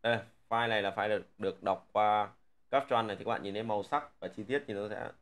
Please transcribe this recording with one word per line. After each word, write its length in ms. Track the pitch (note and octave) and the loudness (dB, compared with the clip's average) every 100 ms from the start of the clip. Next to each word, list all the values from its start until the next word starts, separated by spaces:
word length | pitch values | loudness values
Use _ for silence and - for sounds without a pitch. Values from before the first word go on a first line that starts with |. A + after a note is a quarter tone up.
Đây, 180 | A#2 A2+ - _ _ | 2 0 -2 _ _
file 200 | A2+ A#2 | 0 2
này 120 | G#2+ | 2
là 100 | G2 | 0
file 180 | G2 G#2 | 0 0
được, 160 | G#2 - - | 0 -2 -6
được 260 | G2 F#2 | -4 -2
đọc 240 | F#2+ F#2+ - | 0 0 0
qua 380 | G#2 G#2+ G#2 G#2 - _ _ _ | 2 4 4 2 -6 _ _ _
Captron 360 | C3+ - A#2+ A2 | 0 2 0 0
này, 80 | F#2+ | -4
thì 80 | - | -4
các 40 | |
bạn 140 | A2+ | -4
nhìn 100 | G2 | -4
thấy 100 | G#2 | -4
màu 200 | A2+ G#2 | -2 -4
sắc 360 | G2 C#3+ D3 - | 0 -4 -4 -12
và 80 | F2+ | -12
chi 160 | G2+ | -10
tiết 200 | G#2+ C#3 C#3 | -4 -4 -4
thì 60 | |
nó 160 | G2+ G#2 | -6 -6
sẽ 220 | G#2 - - | -8 -10 -12